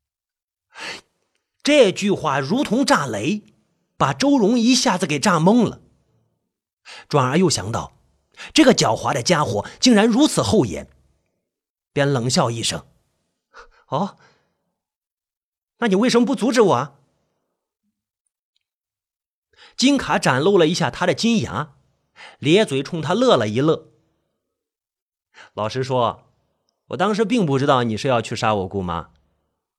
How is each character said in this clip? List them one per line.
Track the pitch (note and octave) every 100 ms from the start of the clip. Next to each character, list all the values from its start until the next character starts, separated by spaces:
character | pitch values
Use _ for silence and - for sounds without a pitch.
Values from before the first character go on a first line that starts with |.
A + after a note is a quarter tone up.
| _ _ _ _ _ _ _ - - - _ _ _ _ _ _
这 | - D4 G#3
句 | - G3+
话 | F3 D3 C#3
如 | C#3 A#3+
同 | - A#3
炸 | C4+ A#3 C3
雷， | G2+ C3 G#3+ - _ _ _ _ -
把 | C#3
周 | C#3 C#4 C#4
荣 | G3 B3
一 | A3+
下 | B3+ B3+ F3+
子 | D#3+
给 | D3
炸 | F#3+ E3+
懵 | F3 A#3+
了。 | F3 - _ _ _ _ _ _ _ _ _ _ - - -
转 | D3 B2+
而 | D#3
又 | F3+
想 | A2 F#2+
到， | G#2+ - _ _ _ _ - -
这 | - D#4
个 |
狡 | - C3+ -
猾 | -
的 | C#3+
家 | A#2+ D#3+ C3+
伙 | G#2 - -
竟 | B3+
然 | G#3 A#3
如 | A3+ D4+
此 | -
厚 | A#2+ G#3 A#2
颜， | C#2+ D2 _ _ _ _ _ _ _ _ _ _
便 | C#3+ C#3
冷 | C3+ A#2
笑 | E3+ B2
一 | A#2
声 | G#2 - - _ _ _ _ _ _ - - _ -
：“哦， | C3+ G3 - _ _ _ _ _ _ _ _ _ _ _ _ _ _ _ -
那 | A#3
你 | F#3
为 | B3
什 | A#3+
么 | B3
不 | C4
阻 | A3+
止 | B3
我 | G3
啊？” | B2 C#3 _ _ _ _ _ _ _ _ _ _ _ _ _ _ _ _ _ _ _ _ _ _ _ _ _ _ _ - -
金 | C4 C#4+
卡 | - D#3
展 | E3 B2+
露 | F3 G3+
了 | D#3+
一 |
下 | F#3 E3
他 | - F3+
的 |
金 | C#3 A#3 A3
牙， | A2+ G2+ D3+ _ _ _ _ _ - -
咧 | C3 F#3+ A3
嘴 | C3+
冲 | C3+ E3
他 | D3
乐 | G#3 B3+ D#3+
了 | G#2+
一 | A2
乐。 | D#3 D3+ - _ _ _ _ _ _ _ _ _ _ _ _ _ _ - -
“老 | - G#2+
实 | B2+
说， | B2+ B2+ A2+ - _ _ _ _ _ _ -
我 | B2+
当 | G3 G#3+
时 |
并 | G#3+ B3 D#3+
不 | C3+
知 | C#3+
道 | C3
你 | A#2+ G#2+
是 | C#3
要 | A#2+
去 | A2 A#2
杀 | A2+ G#2+
我 | F#2
姑 | G2+
妈， | F2+ E2+ - _ _ _ _ _ _